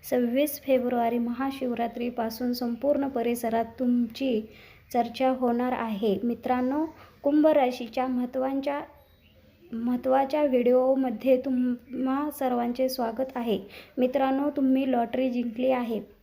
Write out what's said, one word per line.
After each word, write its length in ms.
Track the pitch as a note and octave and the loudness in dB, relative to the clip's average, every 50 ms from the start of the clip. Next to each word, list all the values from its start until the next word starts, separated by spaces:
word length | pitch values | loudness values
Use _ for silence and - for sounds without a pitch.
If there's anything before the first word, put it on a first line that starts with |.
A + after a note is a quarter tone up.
| - - | -6 -2
सव्वीस 520 | C4+ B3 B3 A#3 A#3 C4 D4 D4 - - - | -2 0 0 0 2 0 0 0 -2 -8 -2
फेब्रुवारी 560 | C4+ C4 B3+ A#3+ B3 B3 A#3+ A#3 A#3 A#3 A#3+ | 0 2 2 2 0 0 0 0 0 0 0
महाशिवरात्रीपासून 1300 | A#3+ A#3 A#3+ A#3+ C4 C#4 C4+ - C4 B3 A#3+ A3+ A#3 A#3 A#3 A#3+ A#3+ A#3+ A#3+ - A3+ A3 A3+ - B3+ B3 B3 | -2 -2 -4 -4 -4 -4 -4 -4 -4 -4 -2 -2 -4 -4 -4 -6 -6 -6 -4 -4 -4 -6 -4 -4 -2 -2 -2
संपूर्ण 560 | A#3+ B3 A#3+ A#3+ A3+ - C#4 D4 C#4 C#4 C4+ | -2 -2 -4 -4 -2 0 0 2 2 0 -2
परिसरात 560 | C4+ A#3+ A#3 A#3 A#3+ A#3+ A#3+ A3+ A3 A3+ A#3 | -2 -2 -2 0 -2 -2 -2 -2 0 0 -2
तुमची 800 | A3+ - - C4 B3 B3 A#3+ A#3+ A3+ - - C4+ C4+ A#3+ G#3+ A3 - - - - - - - - _ - | -2 -4 -4 0 2 2 2 0 0 -2 -4 -2 0 0 0 -2 -4 -14 -20 -20 -20 -20 -20 -20 _ -2
चर्चा 380 | B3 A#3+ A#3 A#3 - C4 C4 | -2 -2 -2 -2 0 0 0
होणार 420 | C4 C4 B3+ A#3+ A#3+ A#3+ B3 B3+ B3+ | 0 0 0 0 0 0 0 -2 -2
आहे. 460 | - A#3 A3+ A3 G3 G#3 A3 F#3+ G3 - | -2 -4 -4 -4 -2 0 0 0 0 0
मित्रांनो, 640 | A#3+ A#3 A#3 - B3 B3+ B3 B3 B3+ C4+ D4 D#4+ D#4+ - - - - - - - | -2 -4 -2 -2 -2 0 0 0 0 0 -2 -2 -4 -6 -12 -20 -20 -20 -2 0
कुंभ 240 | C#4+ C#4+ D4+ D4+ | 2 4 6 6
राशीच्या 600 | D#4 D#4 D4+ C4+ B3 B3 - A#3+ A3+ - - B3+ | 6 6 6 4 2 0 -4 -10 -8 -4 -4 -2
महत्त्वांच्या, 720 | C4 C4 B3 B3 B3 - C4 B3+ C4 C#4 C#4 C4+ C#4+ C#4+ C#4+ D4+ - - - - _ - _ _ - _ - _ - _ _ - - - | -2 -2 -2 -2 -2 -4 -4 -4 -2 -2 -2 -2 -2 -4 -4 -6 -10 -16 -20 -20 _ -20 _ _ -20 _ -20 _ -20 _ _ -18 -12 -10
महत्त्वाच्या 720 | A3+ A#3 A#3+ B3 B3 - C4 C4 C4+ C#4 C4 - D4+ D4+ | -6 -2 -2 -2 -2 0 2 2 2 2 2 0 0 2
व्हिडिओमध्ये 920 | C#4+ B3+ B3 A#3+ A#3+ B3 B3+ B3+ C4 C4+ C4+ C4+ B3+ A3+ G#3 - B3+ C4 | 4 4 4 4 6 4 4 4 4 2 2 2 -2 -2 -2 2 2 2
तुम्हा 920 | B3+ B3+ C#4 C4 B3 B3 B3 B3 A#3+ - - B3 B3+ B3+ C4 C4 C#4 D4 D4+ D4 - | 4 2 0 0 0 0 0 -2 -4 -8 -12 -6 -4 -2 -2 0 0 -2 -4 -4 -2
सर्वांचे 500 | C4+ B3+ B3 A#3+ A#3+ A#3+ A#3+ B3 C4 C4 | -2 -2 0 0 -2 -2 -2 0 -2 -2
स्वागत 480 | B3+ - A#3+ A3+ A3+ A3 C4 C4 - | 0 -2 -4 -4 -2 -4 -6 -6 -4
आहे. 240 | B3 A#3+ A#3 G#3 F#3+ - - - - - - _ - | -6 -2 -2 -2 -2 -2 -10 -18 -20 -20 -14 _ 0
मित्रांनो, 520 | B3 B3+ B3+ C#4 C4+ C4+ C4+ C4+ C#4+ D4 | 0 2 2 2 2 2 2 2 0 0
तुम्ही 420 | C#4+ - C#4 C4 C4 C4 C4+ C4 B3+ | 0 2 2 4 4 4 4 2 2
लॉटरी 380 | A#3+ A#3 A3+ - B3 C4 C4 | 2 0 0 0 0 0 0
जिंकली 400 | A#3+ B3 A#3+ A#3+ G#3+ A3+ B3+ C4 | 0 0 -2 -2 -2 -2 2 2
आहे 300 | C4 B3 B3 A3+ A#3 G#3 G3+ - - _ | 2 2 0 -2 -2 -4 -6 -8 -18 _